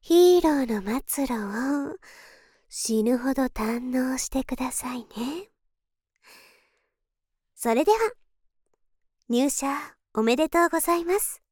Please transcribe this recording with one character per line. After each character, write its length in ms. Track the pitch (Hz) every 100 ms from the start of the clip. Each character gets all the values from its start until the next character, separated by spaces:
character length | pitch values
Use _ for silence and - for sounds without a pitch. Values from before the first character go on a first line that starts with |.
ヒ 360 | - 339 359 359
ー 20 |
ロ 80 | 320 285
ー 180 | 247 214
の 200 | 190 254 -
末 200 | - 262
路 60 | 233 202 208 269 285 285
を、 40 | - - - - - _ _ _
死 340 | - - 220
ぬ 140 | 220 247
ほ 160 | 254
ど 120 | 269
堪 460 | 254 - 220 233 254
能 280 | 254 254 262
し 100 | -
て 160 | 262
く 100 | 262 262
だ 140 | 262
さ 240 | - 254
い 40 | 254
ね。 520 | 220 208 247 330 403 _ _ _ _ _ _ _ _ - - _ _ _ _ _ _ _ _ _ _
そ 200 | - 240
れ 120 | 233 311
で 40 |
は、 60 | 440 440 - _ _ _ _ _ _ _ _ _ _ -
入 220 | 240 277
社 160 | - 269 285 - _ _
お 80 | -
め 140 | 226 254
で 120 | 311
と 160 | 339 339
う 20 |
ご 100 | 330
ざ 160 | -
い 100 | 349
ま 140 | 339 392
す。 240 | - - _